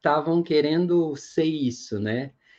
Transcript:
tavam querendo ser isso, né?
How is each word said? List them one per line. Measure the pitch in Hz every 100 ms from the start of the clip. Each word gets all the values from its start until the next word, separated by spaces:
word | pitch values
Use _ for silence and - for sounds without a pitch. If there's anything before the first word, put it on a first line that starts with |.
tavam | 156 151 156 170
querendo | 170 151 147 165 175 175 156 139
ser | - -
isso, | 160 156 127 120 - 104
né? | 107 120 139 - _